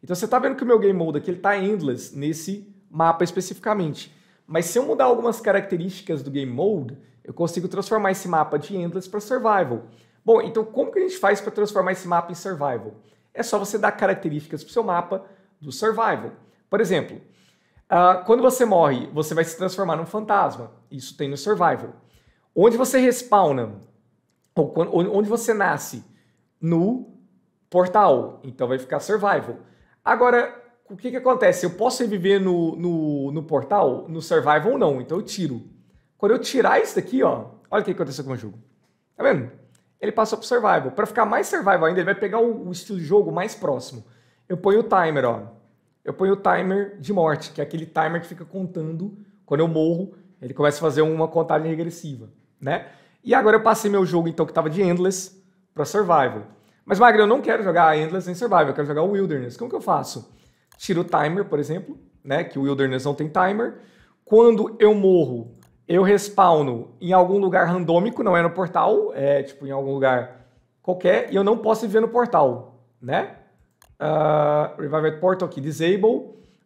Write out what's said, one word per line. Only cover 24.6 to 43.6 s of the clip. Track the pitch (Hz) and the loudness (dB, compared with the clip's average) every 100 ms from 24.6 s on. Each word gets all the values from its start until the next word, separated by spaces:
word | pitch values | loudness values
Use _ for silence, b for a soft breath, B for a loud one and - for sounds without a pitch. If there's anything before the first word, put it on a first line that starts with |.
| 147 | 0
quan-, | 165 170 | 0 0
onde, | 180 180 | 0 0
onde | 202 208 | 0 0
você | 233 240 | -2 0
nasce? | 214 190 147 - 113 - b b b b - | 0 0 -2 -6 -14 -18 b b b b -8
No | 165 165 190 254 - - _ _ _ _ _ | -2 0 0 -2 -8 -20 _ _ _ _ _
portal. | 180 180 214 190 127 113 - | 0 2 4 6 4 0 -12
Então | 131 120 123 | -16 -8 -4
vai | 131 | -4
ficar | 131 - | -4 -8
survival. | - 208 202 160 113 - b b b b | -2 -2 0 -2 -4 -14 b b b b
Agora, | - 226 247 240 240 - - _ _ | 0 2 4 4 0 -8 -20 _ _
O | 202 | -12
que | 247 | -10
que | 254 | -2
acontece? | 254 247 202 170 | 0 4 4 2
Eu | 180 | -2
posso | 175 240 240 | -2 -2 0
reviver | 233 202 185 196 | -2 0 2 2
no, | 190 175 165 | 2 0 -2
no, | 160 175 165 151 143 139 | -2 -2 -2 -2 -2 -4
no | 151 | -6
portal, | 151 143 123 208 151 123 - | -2 -4 0 2 2 0 -8
no | 160 | -10
survival | - 160 139 151 180 | 0 0 4 2 2
ou | 269 | 0
não, | 180 135 | 0 0
então | 123 170 | -4 -8
eu | |
tiro. | 220 - 160 113 - _ _ _ _ - | -8 -6 -6 -6 -12 _ _ _ _ -2
Quando | 202 | 0
eu | 247 | 2
tirar | - 262 196 - | 0 0 2 2
isso | 453 - | 2 -2
daqui, | - 262 | -2 0
ó, | 160 120 - - - | 2 0 -6 -18 -4
olha | 156 | -2
o | |
que | - | -2
aconteceu | 175 147 139 | -4 -6 -8
com | 135 | -10
o | 123 | -10
jogo. | 104 107 _ _ _ _ _ - | -10 -18 _ _ _ _ _ -2
Tá | |
vendo? | 262 180 113 - _ _ _ - | 0 0 -4 -14 _ _ _ -8
Ele | 208 | -6
passou | 208 214 214 | -2 -2 -2
pro | - | -2
survival. | 240 208 170 131 | 0 2 2 0
Pra | - 220 | -4 -2
ficar | 220 | 0
mais | 208 247 - | 0 0 -2
survival | 370 196 180 | -2 2 2
ainda, | 160 180 | 2 0
ele | 175 | -2
vai | 190 | -2
pegar | 202 220 | -2 0
o, | 240 208 180 | 0 -2 -8
o | |
estilo | 175 - 190 | -12 -10 -8
de | |
jogo | 151 208 165 | 0 2 2
mais | 160 214 | -2 -6
próximo. | - | -6